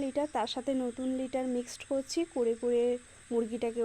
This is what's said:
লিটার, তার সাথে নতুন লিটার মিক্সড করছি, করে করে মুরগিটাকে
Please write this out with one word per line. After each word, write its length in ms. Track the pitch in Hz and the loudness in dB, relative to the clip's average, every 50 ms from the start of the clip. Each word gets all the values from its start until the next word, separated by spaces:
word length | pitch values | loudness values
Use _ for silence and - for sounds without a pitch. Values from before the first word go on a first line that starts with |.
| 277 | 0
লিটার, 240 | 269 247 285 294 294 - | 0 0 0 -2 0 0
তার 140 | 247 214 - - | -2 -2 -2 -4
সাথে 160 | 269 240 285 269 262 254 | -4 -2 0 0 0 0
নতুন 240 | 247 226 - 262 262 262 254 | -2 -2 -2 -2 -2 -2 -2
লিটার 260 | 262 254 - 262 254 254 247 | -2 -2 -2 -2 0 0 0
মিক্সড 260 | 247 240 - - - - - | -2 -2 -4 -8 -10 -6 -2
করছি, 280 | 277 269 269 - - 330 330 - - | -2 -2 -2 -2 -2 -2 -2 0 0
করে 180 | 262 240 226 233 233 | 0 2 2 2 2
করে 220 | 247 240 240 240 240 247 247 247 - - - - - - | 2 2 4 4 4 4 2 0 -4 -12 -20 -16 -8 -2
মুরগিটাকে 500 | 233 226 233 214 233 226 240 233 220 240 | 0 0 0 0 -2 -2 -2 -2 0 2